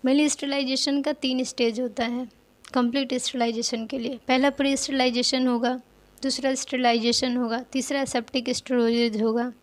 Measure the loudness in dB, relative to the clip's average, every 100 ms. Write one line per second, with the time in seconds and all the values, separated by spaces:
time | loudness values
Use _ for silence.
0 | 4 4 2 0 -4 -2 -2 -2 0 0
1 | -2 -2 -2 -2 -4 0 -2 0 -6 -4
2 | -4 -4 -8 _ _ _ -2 0 2 0
3 | -2 -2 -4 -2 -2 0 -4 -4 -6 -6
4 | -6 -8 0 4 4 2 0 0 0 2
5 | 2 2 0 2 2 2 0 -2 -10 -20
6 | _ -6 -4 0 0 -2 -2 2 2 4
7 | 2 2 0 0 -2 -2 -4 -4 -2 -2
8 | 0 -2 -2 -4 -2 -4 0 2 2 4
9 | 2 2 0 0 -2 -6